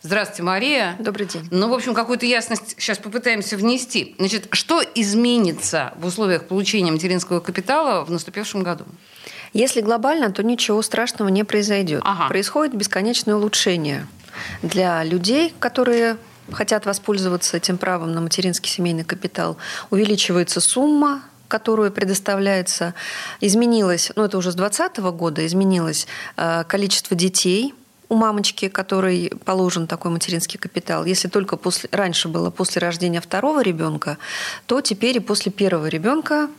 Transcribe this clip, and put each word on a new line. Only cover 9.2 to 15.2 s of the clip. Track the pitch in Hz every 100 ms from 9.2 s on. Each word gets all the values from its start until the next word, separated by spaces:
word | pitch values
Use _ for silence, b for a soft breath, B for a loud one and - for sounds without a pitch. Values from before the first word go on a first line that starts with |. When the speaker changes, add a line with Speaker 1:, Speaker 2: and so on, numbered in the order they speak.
| B B B
Speaker 2:
Если | 208 262 247
глобально, | 208 226 262 320 226
то | 190
ничего | 220 240 - 214
страшного | 220 220 240 - 202
не | 190
произойдет. | 208 214 208 202 180 147
Speaker 1:
Ага. | - 175 151
Speaker 2:
Происходит | 185 202 294 302
бесконечное | 226 - 190 208 240 -
улучшение | 208 208 - 208 175 151 139 147 - - B B B
для | 165 202 185 165
людей, | 160 180